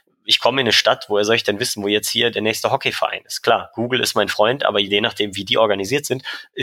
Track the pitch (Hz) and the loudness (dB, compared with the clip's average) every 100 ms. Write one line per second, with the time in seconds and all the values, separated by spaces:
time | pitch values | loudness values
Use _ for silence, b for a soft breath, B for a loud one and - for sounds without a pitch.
0 | B _ 107 110 120 135 120 - 107 104 | B _ -2 2 2 2 2 2 2 0
1 | - 104 104 117 - 101 104 107 101 104 | 0 2 4 2 2 -2 -2 -2 0 0
2 | - 117 117 113 107 113 107 135 131 - | 0 0 0 0 -2 0 -2 -2 -2 -2
3 | - - - - - 110 92 - 120 127 | -4 -4 -10 -4 2 2 0 -6 -2 -2
4 | 110 110 101 - 107 139 - 104 98 101 | 0 0 0 2 2 2 0 0 2 0
5 | 110 - 104 98 98 113 110 98 98 143 | 0 -2 -6 -6 -4 2 2 2 -2 -4
6 | - 127 - B B - | -2 -6 -6 B B -10